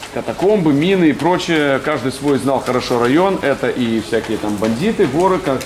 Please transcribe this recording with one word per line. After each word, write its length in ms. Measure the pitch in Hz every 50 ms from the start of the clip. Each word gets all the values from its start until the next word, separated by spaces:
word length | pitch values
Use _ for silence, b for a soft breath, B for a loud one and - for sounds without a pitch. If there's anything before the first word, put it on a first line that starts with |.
| - - -
Катакомбы, 580 | 127 110 - 113 - 160 190 214 208 170 156 143
мины 340 | 139 151 180 196 190 175
и 60 | 156 131
прочее. 680 | 107 139 165 180 180 180 - 170 156 147 143 135 127
Каждый 320 | - 151 151 139 113 131 127
свой 260 | - 139 147 143 127
знал 220 | 110 135 139 123
хорошо 400 | 127 127 127 127 113 - 127 120
район. 380 | 117 120 131 160 185 196 190 - -
Это 260 | 143 135 110 - 123
и 320 | 110 - 127 117 113 110
всякие 360 | 104 - - 113 107 - 110
там 180 | 101 - 104 104
бандиты, 500 | 101 104 110 113 117 160 220 226 - 196
воры, 320 | 147 120 156 180 190 190 175
кон-, 200 | - 147 135 123 -